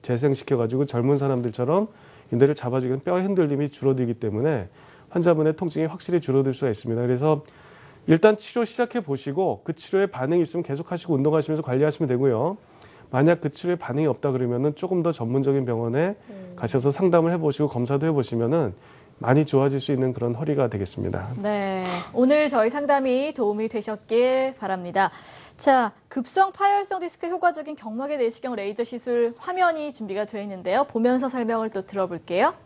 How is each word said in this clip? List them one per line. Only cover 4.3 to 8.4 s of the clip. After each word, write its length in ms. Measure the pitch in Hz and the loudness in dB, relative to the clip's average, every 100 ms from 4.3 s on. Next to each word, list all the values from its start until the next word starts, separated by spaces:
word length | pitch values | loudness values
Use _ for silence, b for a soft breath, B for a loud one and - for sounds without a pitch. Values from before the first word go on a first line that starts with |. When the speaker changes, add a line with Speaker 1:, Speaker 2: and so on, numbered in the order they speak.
| 104 147 135 95 B B B B | 0 0 -2 -4 B B B B
Speaker 1:
환자분의 460 | 175 170 156 156 156 | 0 2 4 2 0
통증이 300 | 175 151 160 | -4 -2 -4
확실히 340 | 175 - 175 | -4 -2 -2
줄어들 340 | 165 135 135 | 2 2 2
수가 160 | 127 135 | 0 -2
있습니다. 320 | 107 113 113 | -2 -4 -2
그래서 420 | 123 127 151 151 - B B B B B - | 0 0 2 0 -2 B B B B B 2
일단 280 | 165 214 | 6 6
치료 300 | 214 | 4